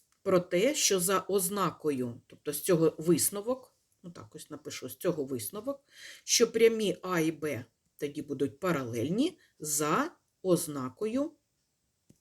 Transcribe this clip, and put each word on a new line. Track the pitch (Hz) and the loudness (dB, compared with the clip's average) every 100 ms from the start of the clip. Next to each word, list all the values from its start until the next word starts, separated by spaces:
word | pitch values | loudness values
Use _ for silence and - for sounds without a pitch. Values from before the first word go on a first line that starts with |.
| _ _ | _ _
про | 196 180 | 2 2
те, | 180 175 240 302 | 2 2 2 2
що | - 190 | 2 2
за | 175 185 | 2 0
ознакою, | - 202 180 202 175 - 156 135 123 117 - | 0 -2 0 0 -2 -2 -2 -2 -4 -6 -16
тобто | - - | -12 -8
з | 147 | -4
цього | - 165 160 - | 2 4 4 2
висновок, | 160 156 - 202 214 254 - _ _ _ | 2 4 2 -2 -4 -6 -6 _ _ _
ну | 180 | -20
так | 175 107 156 | -18 -18 -20
ось | - | -16
напишу, | 147 - - 127 | -14 -12 -12 -12
з | - | -4
цього | 185 151 135 | -2 0 -2
висновок, | 127 107 208 247 277 _ - - - | -4 -6 -6 -6 -8 _ -20 -20 -16
що | - - 233 | -2 2 4
прямі | 233 226 220 202 - | 6 4 6 0 -2
А | 185 180 | -2 0
і | 160 | 0
Б | 156 151 117 - _ _ _ | 0 -4 -6 -8 _ _ _
тоді | 147 147 | -8 -8
будуть | 147 135 139 - | -8 -2 -2 -2
паралельні | 185 151 123 120 139 208 320 - _ _ | 0 0 -2 -4 -2 0 0 -2 _ _
за | 151 147 151 190 311 - _ _ | -6 -2 2 2 0 -6 _ _
ознакою | 185 170 151 147 127 - 220 247 311 - _ _ _ _ _ _ _ - | 2 2 2 -6 -8 -4 -4 -2 -2 -6 _ _ _ _ _ _ _ -20